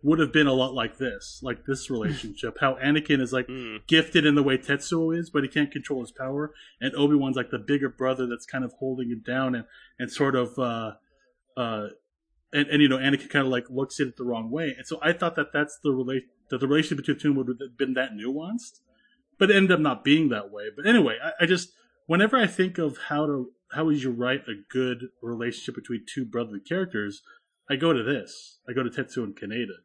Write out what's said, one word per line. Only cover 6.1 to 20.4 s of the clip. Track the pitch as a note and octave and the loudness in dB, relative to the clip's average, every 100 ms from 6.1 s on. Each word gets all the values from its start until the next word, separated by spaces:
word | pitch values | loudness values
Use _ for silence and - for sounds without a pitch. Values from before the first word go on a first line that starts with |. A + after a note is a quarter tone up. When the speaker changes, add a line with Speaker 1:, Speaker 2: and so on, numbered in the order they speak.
Speaker 1:
power, | - C3 C#3 D3+ - - _ | -8 -6 -6 -6 -10 -20 _
and | C3 C#3 | -6 2
Obi-Wan's, | C#3+ D3 C3+ B2+ | 6 6 4 0
like, | A#2+ | -2
the | A#2+ | -6
bigger | G#2 C#3+ C#3 | 0 0 0
brother | B2 C3 B2+ B2+ | -2 -2 0 -2
that's | A#2 - | -4 -8
kind | C3+ B2 | -6 -6
of | - | -6
holding | C3 B2+ A#2+ | -6 -4 -6
him | A#2 A#2 | -6 -4
down, | B2+ C3 B2 | -2 -2 -2
and, | A2+ - - _ | -6 -18 -20 _
and | B2 | -10
sort | - C#3 B2+ | 0 2 2
of, | B2 B2 | 0 -2
uh, | B2+ A#2 A2 - _ _ _ _ _ - | -2 -2 -6 -10 _ _ _ _ _ -6
uh, | A#2+ A2 G#2 - _ _ _ _ _ | -4 -4 -8 -12 _ _ _ _ _
and, | D3 C#3+ | -2 2
and, | D3 | 4
you | D3 | 6
know, | C3 | 4
Anakin | C3+ C#3 - | 2 0 0
kinda, | D3 C3+ | 0 2
like, | B2 A#2+ | 0 -2
looks | B2+ C3+ - | -6 -6 -2
at | C3+ | -4
it | - | -4
the | B2 | -6
wrong | A#2 A2+ | -4 -4
way, | C#3 D#3+ C3 | -4 -6 -8
and | B2+ | -10
so | D#3+ | -2
I | D#3 | 0
thought | F3 F3 E3 | 0 0 -2
that | C#3+ | -2
that's | D3 D3 - | -2 -2 -2
the | D3+ | 0
rela-, | C3 B2 C3 - _ _ | 0 0 -4 -6 _ _
that | C3 | -4
the | C3+ | 2
relationship | D3 D#3 C#3 | 2 2 -4
between | - C#3 | -2 -2
the | |
two | D3+ | 0
would | C3+ B2+ B2 | 0 0 -6
have | C3+ A#2+ | -10 _
been | C3+ | -2
that | B2+ C3 | 0 -2
nuanced, | G#2 A2+ C#3 E3 A#3 - _ _ _ _ _ _ _ | -4 -6 -6 -6 -8 -10 _ _ _ _ _ _ _
but | G3 | 4
it | G3 | 6
ended | F#3+ | 6
up | F3 | 4
not | D3 B2 | 4 0
being | - D3+ D#3 | 4 4 4
that | A2 | 0